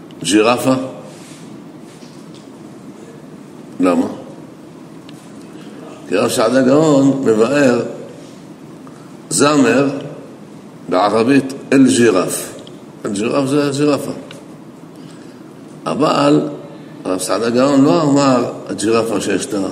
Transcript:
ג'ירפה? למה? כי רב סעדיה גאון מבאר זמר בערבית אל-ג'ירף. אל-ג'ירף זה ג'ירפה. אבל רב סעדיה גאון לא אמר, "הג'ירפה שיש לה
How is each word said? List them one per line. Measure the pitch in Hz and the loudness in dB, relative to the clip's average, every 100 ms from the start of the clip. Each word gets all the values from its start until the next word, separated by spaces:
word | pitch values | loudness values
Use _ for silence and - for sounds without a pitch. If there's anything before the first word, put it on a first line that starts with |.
| - - | -20 -10
ג'ירפה? | - 104 107 120 131 131 - - - - - - - - - - - - - - - - - - - - - - - - - - - - - - | 0 2 4 2 0 0 -2 -10 -16 -18 -20 -20 -18 -18 -20 -20 -20 -20 -20 -20 -20 -20 -20 -20 -20 -18 -20 -18 -20 -20 -20 -20 -18 -18 -14 -2
למה? | - 254 - - - - - - - - - - - - - - - - - - - - - | 0 0 -2 -8 -14 -18 -20 -20 -20 -20 -20 -20 -20 -20 -20 -20 -18 -18 -18 -18 -18 -18 -4
כי | 95 | -2
רב | 120 | 0
סעדיה | 127 113 131 | 0 2 2
גאון | 127 143 160 139 139 127 | 4 4 4 4 4 2
מבאר | 110 107 117 143 135 120 120 - - - - - - - - - - - - - - | 2 2 2 4 4 2 0 -8 -16 -18 -20 -20 -20 -20 -20 -20 -20 -20 -20 -20 -4
זמר | - 143 147 120 120 139 - - - - - - - - - - | 2 4 4 4 4 2 -2 -10 -14 -18 -20 -20 -20 -20 -18 -2
בערבית | 90 104 107 117 139 - - - | 0 2 2 4 2 2 -6 0
אל-ג'ירף. | 135 131 - 117 92 82 - - - - - - - | 4 6 6 4 4 0 -4 -10 -14 -18 -20 -20 -12
אל-ג'ירף | 117 98 117 160 170 | -8 -4 -2 -2 0
זה | 147 143 135 | 0 0 0
ג'ירפה. | 147 139 - - - - - - - - - - - - - - - - - - - | 0 0 -2 -10 -14 -18 -18 -20 -20 -20 -20 -20 -20 -20 -20 -20 -20 -20 -20 -12 -6
אבל | - 156 - 143 151 - - - - - - - | 0 0 2 4 4 2 -6 -14 -18 -20 -12 -6
רב | 92 | -4
סעדיה | - 95 117 | -2 -2 0
גאון | 120 135 139 | 2 4 6
לא | 139 170 | 6 4
אמר, | 151 139 139 123 120 - - | 4 4 4 2 0 -6 -10
"הג'ירפה | 92 101 113 110 101 | -4 0 2 0 -2
שיש | 98 92 - | -2 -2 -2
לה | 104 92 | -4 -4